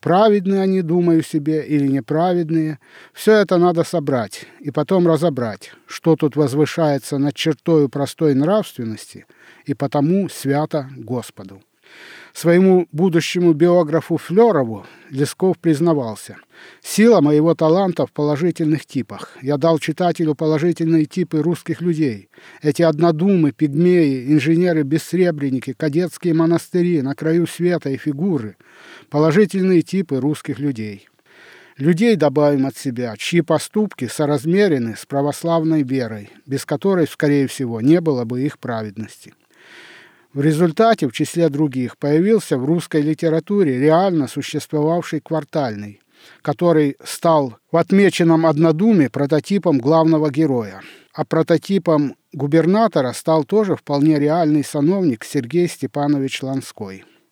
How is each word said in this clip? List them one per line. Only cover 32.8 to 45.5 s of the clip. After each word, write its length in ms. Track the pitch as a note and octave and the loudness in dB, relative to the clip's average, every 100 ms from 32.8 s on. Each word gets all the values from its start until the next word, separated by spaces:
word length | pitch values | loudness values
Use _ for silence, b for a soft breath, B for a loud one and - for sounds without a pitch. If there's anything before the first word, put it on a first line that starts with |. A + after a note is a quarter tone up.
| C#3 A#2+ A#2+ G#2+ | -10 -8 -8 -8
чьи 240 | - E3+ | -2 -2
поступки 640 | D#3+ D#3 - G#3+ G#3 - B2 | 0 -2 -2 -4 -4 -6 -10
соразмерены 880 | - D3+ D3 C#3+ F#3 G3+ C#3+ A#2 G#2 | -4 -2 -2 0 0 2 0 -2 -8
с 120 | - | -8
православной 760 | C#3+ C#3+ - E3 E3 D#3+ D#3+ | -4 -4 -4 -2 -2 0 0
верой, 480 | C3 C3+ A#2 A2 G#2 - - | 0 -4 -6 -10 -16 -20 -8
без 200 | C3+ - | -8 -4
которой, 420 | D3 G3 F#3+ D3+ | -4 -2 0 -2
скорее 400 | - D3+ C#3+ C3 | -2 0 0 0
всего, 340 | - B2+ A2+ | -4 -8 -2
не 180 | B2 E3+ | 2 2
было 260 | E3 C3 A#2 | 2 -2 -4
бы 180 | B2 | -4
их 160 | C#3+ - | -6 -6
праведности». 760 | B2+ A2+ G#2+ G2+ G#2+ - - _ _ B B B B B B B B | -8 -8 -8 -10 -14 -14 -20 _ _ B B B B B B B B
В 100 | C#3+ | -2
результате, 640 | C#3+ D3+ F3 D3+ A3+ A3+ C#3+ | 0 2 0 2 2 2 -2
в 40 | |
числе 380 | - D3+ E3+ E3 | -4 -4 0 0
других, 480 | C#3+ D#3 C3 B2 - | 0 -2 -2 -6 -4
появился 580 | D3 D3+ F#3+ A3 - C#3 | 0 2 2 2 0 -4
в 40 | |
русской 380 | C3 E3+ - D#3+ | 0 -2 0 -2
литературе 760 | D3 D#3 E3 D#3+ D#3+ G3+ E3+ B2+ | -2 -2 -2 -2 -2 0 0 2
реально 480 | C#3+ D#3+ G3 E3+ C3 | 2 4 2 0 -4
существовавший 920 | - C3+ D3+ - D#3 D3+ F3 - D#3 | -6 -8 -8 -6 -2 0 -2 -4 -8
Квартальный, 800 | - D#3+ C#3 | -4 -6 -4